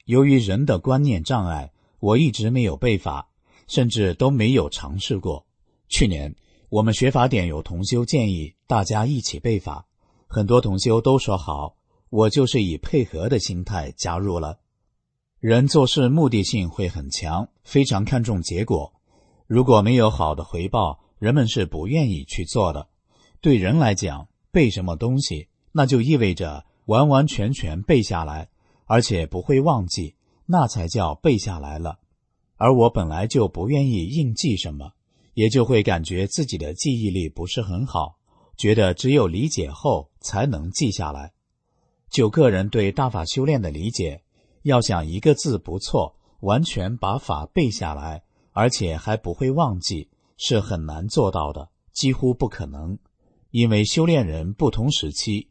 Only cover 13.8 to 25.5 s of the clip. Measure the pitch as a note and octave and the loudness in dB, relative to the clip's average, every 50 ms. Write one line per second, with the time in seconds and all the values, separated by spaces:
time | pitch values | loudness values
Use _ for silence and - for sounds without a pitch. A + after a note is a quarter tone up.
13.8 | D2+ C#2 - - - F2+ E2+ F2 G2 G2+ F2+ E2+ D#2+ D2+ D2+ - _ _ _ _ | -6 -8 -10 -8 -6 -6 -4 -4 -2 -2 -4 -4 -4 -6 -10 -12 _ _ _ _
14.8 | _ _ _ _ _ _ _ _ _ _ _ _ - A2+ A2+ A#2+ C3+ C#3 - D#3+ | _ _ _ _ _ _ _ _ _ _ _ _ 0 2 4 4 4 4 4 4
15.8 | C3+ B2 - D#3+ C3 B2 C3+ D#3+ D#3+ C3+ A2+ G#2+ F#2+ - - A2 F#2 E2+ - - | 4 4 2 2 2 2 4 4 2 2 2 2 0 0 0 -2 -2 -2 -4 -4
16.8 | G2+ F2 - E2 C#2+ C2+ - - - D#2+ D#2 F2 A2 - _ _ _ - - C#3+ | -6 -4 -4 -6 -10 -8 -10 -8 -6 -4 -4 -4 -6 -6 _ _ _ 0 2 2
17.8 | C#3 B2+ G#2+ F#2+ G#2 - - B2+ A#2 A2 A2 F#2 E2 - E2+ E2+ G#2+ - - D#2+ | 2 2 2 -2 0 0 0 0 0 -2 -2 -4 -4 -4 -4 -4 -2 -2 -2 -4
18.8 | C#2+ - _ _ _ _ _ _ _ _ _ _ _ - A2 A#2+ B2+ B2+ B2 G#2+ | -4 -6 _ _ _ _ _ _ _ _ _ _ _ 0 2 4 6 8 6 6
19.8 | G2 A2 B2 B2+ A2+ G#2+ E2+ C#2+ F2+ D#2 D2+ D2 D#2 - - E2+ F2 G2 - A#2 | 6 6 4 6 4 4 2 2 -2 -2 -2 -4 -6 -8 -6 -6 -6 -4 -2 -2
20.8 | G2+ D#2+ C#2 - _ _ _ - - G#2+ B2+ D3+ B2 A2 - B2 F#2+ D#2+ - D#2+ | -2 -2 -4 -8 _ _ _ -4 0 2 2 2 2 2 0 -2 -2 -2 -4 -8
21.8 | D#2 G2+ C3+ E3 D3+ A#2+ F#2+ D2+ C2+ - - - F2+ - - A#2+ G2+ F2 D#2 D2 | -6 -2 -2 0 0 0 -2 -4 -8 -8 -6 -6 -6 -2 -2 0 0 0 -2 -6
22.8 | D2+ _ _ _ _ _ _ _ _ _ _ _ - E3 C#3 A2 F2+ F#2 A#2+ E3 | -10 _ _ _ _ _ _ _ _ _ _ _ 2 2 4 4 4 2 2 4
23.8 | D3+ A2+ G2+ - - F2+ C#2 C#2 - - _ _ _ _ - F3 D#3 A#2 F2+ G2+ | 4 2 2 0 -2 -6 -6 -8 -12 -16 _ _ _ _ 2 2 2 2 2 -2
24.8 | F#2 F2+ E2+ D#2+ A#2 A#2 B2+ C3+ C3+ - F2+ D2+ C#2+ _ | -6 -6 -4 -4 -2 -2 0 0 -2 -4 -6 -10 -12 _